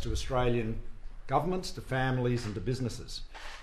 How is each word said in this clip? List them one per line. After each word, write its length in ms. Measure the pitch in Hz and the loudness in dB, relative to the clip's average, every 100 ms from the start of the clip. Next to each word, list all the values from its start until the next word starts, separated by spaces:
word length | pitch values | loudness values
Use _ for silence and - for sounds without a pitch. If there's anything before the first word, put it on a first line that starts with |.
to 80 | 117 | 0
Australian 720 | 107 - 127 123 120 110 107 - - - - | 0 2 4 4 4 2 0 -4 -6 -8 -8
governments, 460 | - 135 185 185 - | 0 2 2 0 -2
to 80 | - | -6
families 640 | - 131 131 127 123 120 | -2 2 2 4 4 2
and 80 | 107 | 0
to 80 | 101 | -2
businesses. 640 | 95 123 120 - - - - - - - | 0 0 0 -4 -8 -8 -10 -10 -10 -8